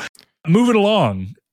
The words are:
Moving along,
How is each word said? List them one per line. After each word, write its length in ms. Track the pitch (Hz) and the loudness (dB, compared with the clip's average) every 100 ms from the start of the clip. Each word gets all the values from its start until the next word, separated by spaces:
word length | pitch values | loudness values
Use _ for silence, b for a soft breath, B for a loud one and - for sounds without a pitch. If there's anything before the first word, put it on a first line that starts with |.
| B _ _ _ | B _ _ _
Moving 300 | - 185 240 | 0 2 2
along, 600 | 226 202 214 131 95 95 - _ | 2 2 0 0 -2 -10 -16 _